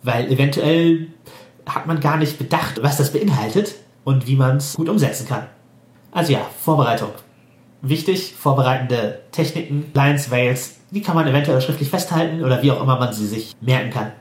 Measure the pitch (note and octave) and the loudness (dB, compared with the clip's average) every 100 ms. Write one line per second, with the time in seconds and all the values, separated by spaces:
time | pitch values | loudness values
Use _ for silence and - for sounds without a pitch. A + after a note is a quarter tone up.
0 | B2 A#2+ - C3+ C#3 C#3+ D3 E3 E3 E3 | 0 -2 0 2 2 2 2 4 4 2
1 | D#3+ - - - - _ - - D#3 D3+ | 0 -16 -20 -20 -20 _ -8 -6 -2 0
2 | D3 D#3 D3+ - C3 D#3 - - C3+ C#3 | 0 2 0 -2 -4 -2 -2 -2 -2 2
3 | C#3 - G#3 C3 A2 F3+ G#3 - - _ | 0 2 2 0 0 -2 -2 -6 -20 _
4 | - C3+ A#2+ C3+ C3 C#3 - - E3 G#3+ | 0 0 2 2 4 2 -2 -4 0 2
5 | C#3 - B2 A2+ - - _ _ _ _ | 2 -2 -6 -8 -8 -20 _ _ _ _
6 | _ - D#3+ C3+ - - - D3+ A#2+ A2+ | _ -2 0 0 -2 -6 0 2 4 2
7 | G#2 - - _ _ _ _ _ C3 D#3 | -4 -10 -20 _ _ _ _ _ -2 -2
8 | F3+ F#3 - - D3 C3+ B2+ C3 B2+ A#2+ | 0 -2 -2 -4 0 2 2 2 0 -2
9 | G#2 - - - D3+ E3+ - C#3+ D3+ C#3 | -2 -6 -12 -4 -2 -4 -4 -6 -2 2
10 | C#3 C#3+ C#3 B2 B2 C3 - - _ G3 | 2 2 0 0 0 0 -6 -16 _ -8
11 | G#3 E3 D3+ C#3 C#3+ C3 C3 C#3+ C#3+ F3+ | -2 0 2 2 2 0 0 -2 -2 -2
12 | - E3 D#3+ D#3+ C3 B2 C#3 - C3+ B2 | -2 -2 -2 -2 0 2 2 2 0 0
13 | B2 G#2+ G#2 A2 - - A#2 B2+ B2 A#2+ | 0 -2 -6 -6 -10 -8 0 0 0 -6
14 | G#2+ - | -6 -10